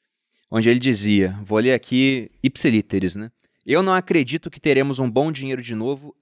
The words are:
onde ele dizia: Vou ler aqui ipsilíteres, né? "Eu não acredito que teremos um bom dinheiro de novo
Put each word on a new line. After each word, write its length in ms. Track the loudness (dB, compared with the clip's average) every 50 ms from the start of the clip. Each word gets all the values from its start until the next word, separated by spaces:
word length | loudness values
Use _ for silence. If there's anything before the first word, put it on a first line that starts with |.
| _ _ _ _ _ _ _ _ _ _
onde 200 | -2 2 4 4
ele 80 | 4 4
dizia: 560 | 2 0 0 0 2 2 4 4 2 2 -2 -6 -6
Vou 140 | -2 0 2
ler 160 | 2 2 0
aqui 560 | 0 -2 -2 0 0 2 2 0 -2 -6 -10 _ _ -4
ipsilíteres, 720 | -4 -2 0 0 2 2 2 0 0 -2 -2 -2 -2 -6
né? 140 | -8 -12 -14 -18 _ _ _ _ _ _
"Eu 180 | -2 0 0 2
não 100 | 2 0
acredito 560 | -2 -2 0 0 0 0 0 -4 -8 -8 -10
que 120 | -16 -4
teremos 400 | 0 2 2 2 2 0 -2 -4
um 100 | -4 0
bom 220 | 0 0 0 0 -2
dinheiro 280 | -6 -8 -8 -8 -8
de 140 | -8 -10 -8
novo 400 | -6 -4 -6 -6 -6 -10 -18 -18 _